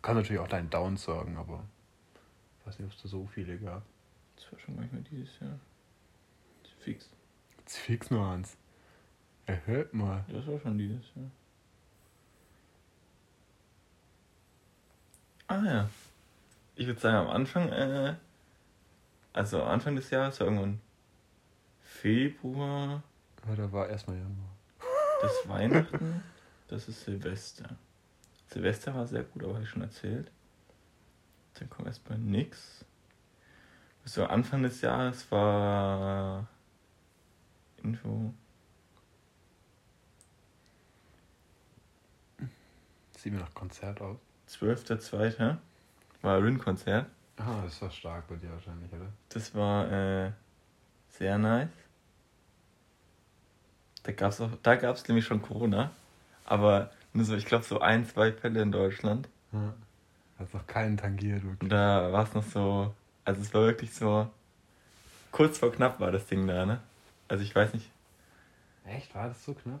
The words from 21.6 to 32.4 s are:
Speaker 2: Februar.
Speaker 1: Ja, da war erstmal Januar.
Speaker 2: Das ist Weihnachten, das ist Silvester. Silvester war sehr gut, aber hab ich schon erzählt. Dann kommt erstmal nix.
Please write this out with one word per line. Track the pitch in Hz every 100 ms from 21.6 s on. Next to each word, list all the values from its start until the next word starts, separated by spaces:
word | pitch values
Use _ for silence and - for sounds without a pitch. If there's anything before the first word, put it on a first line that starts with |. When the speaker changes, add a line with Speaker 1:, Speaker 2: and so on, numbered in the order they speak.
| _ _
Speaker 2:
Februar. | - - 104 113 143 147 127 135 143 143 143 143 - _ _ - 110
Speaker 1:
Ja, | 107
da | 104
war | 101 95
erstmal | 101 - 92
Januar. | 95 98 98 - _ _ 508 539 587 587
Speaker 2:
Das | 571
ist | 508 -
Weihnachten, | 98 110 156 160 - 160 170 - - - - -
das | 101 -
ist | 110 -
Silvester. | 95 - 98 - - - - _ _ _ _ - _ _
Silvester | - 92 107 - 131
war | 120
sehr | 120
gut, | - -
aber | - 110
hab |
ich | 110
schon | -
erzählt. | - - 98 117 160 _ _ _ _ _ _ _ _ _ _ _ _ -
Dann | -
kommt | - -
erstmal | 113 - 110
nix. | 113 101